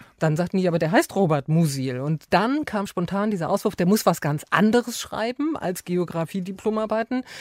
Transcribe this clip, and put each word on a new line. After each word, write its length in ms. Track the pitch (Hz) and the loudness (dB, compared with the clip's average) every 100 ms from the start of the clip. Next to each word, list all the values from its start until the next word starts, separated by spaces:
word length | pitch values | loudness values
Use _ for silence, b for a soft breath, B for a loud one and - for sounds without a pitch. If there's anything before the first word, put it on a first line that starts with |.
| B B | B B
Dann 180 | 160 151 | 0 0
sagten 200 | 175 190 | 0 0
die, 100 | 180 | 2
„Aber 100 | 165 | 2
der 140 | 160 | 2
heißt 240 | 220 - 196 | 2 2 2
Robert 320 | 180 147 143 | 2 2 2
Musil.“ 500 | 160 160 135 131 127 | 2 2 0 -4 -4
Und 260 | 143 156 - | -4 -4 0
dann 340 | 180 226 285 | 2 2 0
kam 220 | 294 214 202 | -2 -4 -4
spontan 460 | - 175 196 214 | -4 -2 -2 0
dieser 180 | 202 156 | -2 0
Auswurf, 260 | 294 214 - | 0 0 0
„Der 120 | 175 | 2
muss 180 | 214 - | 4 4
was 160 | 170 | 2
ganz 240 | 151 147 - | 0 -2 0
anderes 480 | 151 214 240 240 - | 2 4 4 0 -8
schreiben 580 | - - 226 254 302 302 | -8 -4 -4 -4 -4 -4
als 260 | 180 185 | -6 -6
Geografie-Diplomarbeiten. 1400 | - 180 170 170 160 196 180 190 220 220 214 214 233 254 - B | -2 -2 -2 -4 -4 -4 -8 -6 -2 -2 -2 -2 -2 -4 -6 B